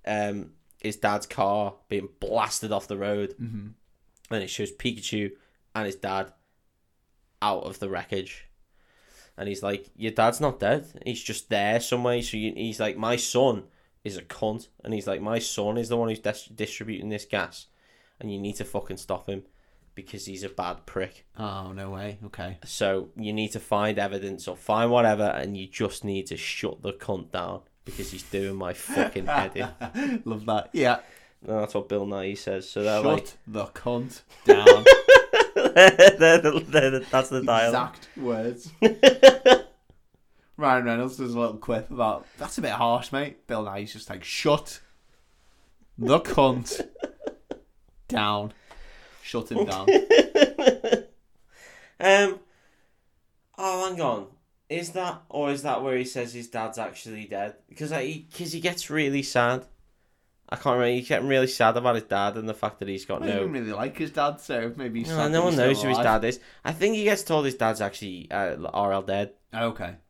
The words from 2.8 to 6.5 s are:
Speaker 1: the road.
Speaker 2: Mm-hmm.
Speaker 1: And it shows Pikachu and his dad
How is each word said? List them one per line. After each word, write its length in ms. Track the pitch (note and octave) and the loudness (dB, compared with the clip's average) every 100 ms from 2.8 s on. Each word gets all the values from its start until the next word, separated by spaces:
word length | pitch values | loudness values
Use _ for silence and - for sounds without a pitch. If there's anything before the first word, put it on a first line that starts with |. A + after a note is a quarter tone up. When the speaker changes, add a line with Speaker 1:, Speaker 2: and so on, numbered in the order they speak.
| - | -4
Speaker 1:
the 80 | G2 | -6
road. 360 | G2+ G#2 G2 - | -4 -4 -6 -10
Speaker 2:
Mm-hmm. 280 | A2+ A2 G#2 - _ _ _ _ _ | -12 -12 -16 -20 _ _ _ _ _
Speaker 1:
And 80 | A2 | -8
it 80 | F#2+ | -8
shows 220 | - G2+ | -8 -10
Pikachu 580 | - B2 A2+ - G#2+ G2+ - _ _ _ | -6 -8 -6 -8 -6 -6 -10 _ _ _
and 120 | A2 G#2 | -8 -8
his 80 | F#2+ | -8
dad 360 | G2 F#2+ F#2 _ _ | -6 -6 -8 _ _